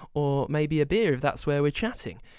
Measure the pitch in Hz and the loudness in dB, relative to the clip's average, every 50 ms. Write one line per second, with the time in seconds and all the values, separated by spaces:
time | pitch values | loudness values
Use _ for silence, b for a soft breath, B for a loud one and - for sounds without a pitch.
0 | B B B 147 147 139 139 139 135 - 147 151 151 147 156 156 147 139 180 220 | B B B -2 0 0 0 0 0 0 0 0 0 2 2 2 2 2 2 2
1 | 233 185 139 123 139 143 - - - 147 143 143 143 147 143 - - 220 247 - | 4 2 2 2 0 0 -2 -2 -2 0 0 2 2 2 0 0 -2 -4 -4 -6
2 | - 107 87 - - B B | -8 -10 -12 -14 -16 B B